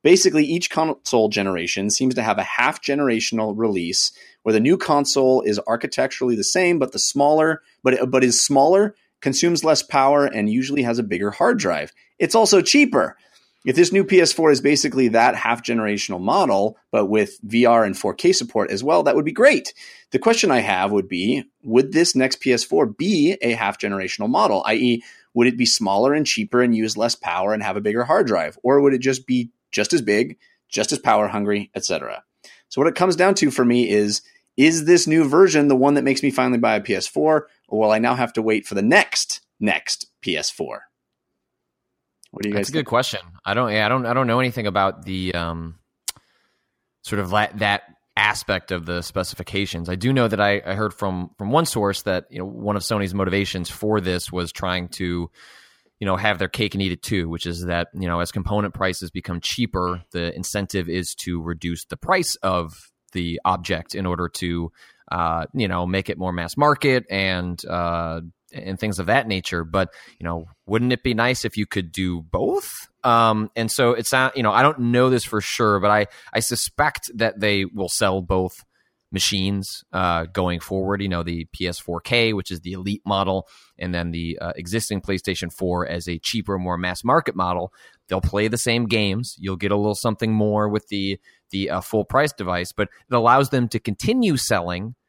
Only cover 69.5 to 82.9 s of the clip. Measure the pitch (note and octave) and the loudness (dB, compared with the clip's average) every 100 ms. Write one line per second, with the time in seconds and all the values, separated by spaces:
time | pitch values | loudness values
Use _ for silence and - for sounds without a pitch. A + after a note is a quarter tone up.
69.5 | F2 E2 F#2+ F#2 - - _ F2 E2+ E2 | -6 -2 -2 -4 -8 -20 _ -8 -8 -10
70.5 | _ - A2 B2 B2 C3 A2 A#2+ B2+ A#2+ | _ -4 -2 0 -2 -2 0 0 -2 -4
71.5 | - G#2 G2+ F2 F#2+ F#2 F2 D#2+ F2+ G3+ | -6 -4 -4 -6 -4 -4 -4 -6 -4 -2
72.5 | G4 - - - _ B2+ A#2 A2+ G#2+ G#2+ | -2 -6 -16 -18 _ 2 4 4 2 -2
73.5 | - A2+ - A#2+ A#2 A2+ C3 C3 C3+ A2 | -4 -4 0 2 2 0 0 0 0 2
74.5 | A2 C#3 D3 A#2+ B2 B2+ B2 - G#2+ - | 4 4 2 0 4 4 2 0 -6 -4
75.5 | - A2 G2+ G2+ G#2+ G2+ - - - - | 0 2 2 4 2 0 -6 -6 -4 -4
76.5 | A#2+ - - D3 - - A2+ A2+ G2+ G#2 | -4 -6 -2 -2 -2 -14 -4 -4 0 0
77.5 | G2+ F#2+ G#2+ F2+ - G2+ F#2+ F2 F#2+ F#2 | 0 -2 -4 -6 0 0 0 0 -2 -2
78.5 | - _ _ _ _ _ F#2+ - G2+ F#2+ | -8 _ _ _ _ _ -4 -2 0 -2
79.5 | G2+ F#2+ - _ F#2 F2+ E2+ E2 F#2+ F2+ | -2 -6 -12 _ -2 0 0 -2 -4 -2
80.5 | E2+ - F#2+ F#2+ G2 G2 F2 E2+ E2+ D#2+ | -4 -6 -6 -4 -4 -2 -4 -4 -6 -8
81.5 | - F2+ E2+ - E2+ - A#2+ A2+ G#2 - | -8 -8 -8 -10 -10 -2 0 2 -2 -6
82.5 | F2 F2 F#2 F#2+ | -10 -10 -8 -6